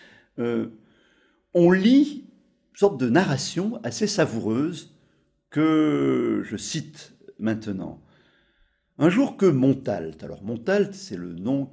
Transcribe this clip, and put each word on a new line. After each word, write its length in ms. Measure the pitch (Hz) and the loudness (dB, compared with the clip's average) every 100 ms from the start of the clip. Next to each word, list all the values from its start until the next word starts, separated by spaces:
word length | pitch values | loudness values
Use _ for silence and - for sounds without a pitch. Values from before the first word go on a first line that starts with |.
| - _ _ - | -20 _ _ -6
euh, 300 | 120 117 - - _ _ _ _ _ _ _ | -4 -4 -6 -10 _ _ _ _ _ _ _
on 160 | 175 175 | 4 6
lit 540 | 185 208 269 294 - - _ _ _ _ | 6 6 4 2 -4 -18 _ _ _ _
une 60 | - | 0
sorte 200 | 202 139 | 0 2
de 100 | 123 | 2
narration 720 | 143 190 135 - 165 208 240 | 2 2 -2 -4 -4 -4 -6
assez 220 | 120 - 214 | -8 -4 -2
savoureuse 920 | - 135 110 98 117 160 165 - _ _ _ _ _ _ | 0 -2 -2 -2 -2 -2 -6 -16 _ _ _ _ _ _
que 920 | 147 160 156 151 143 139 127 120 107 | 0 2 4 2 2 2 0 0 -2
je 120 | 98 101 | -4 -8
cite 580 | - 160 - - - _ - - | -8 -8 -10 -16 -20 _ -20 -6
maintenant. 640 | 107 110 107 95 80 71 _ _ _ _ _ _ _ _ _ - | -4 -4 -6 -8 -10 -14 _ _ _ _ _ _ _ _ _ 0
Un 120 | 143 | 2
jour 260 | 202 277 - | 4 0 2
que 100 | 190 | 2
Montalt, 760 | 135 135 127 120 92 80 - | 4 2 2 -2 -6 -8 -12
alors 180 | - - | -14 -12
Montalt, 520 | 98 117 185 202 190 | -10 -8 -2 0 -2
c'est 220 | - - 90 | -6 -12 -12
le 180 | 87 | -10
nom 320 | 85 104 139 135 | -8 -4 -4 -4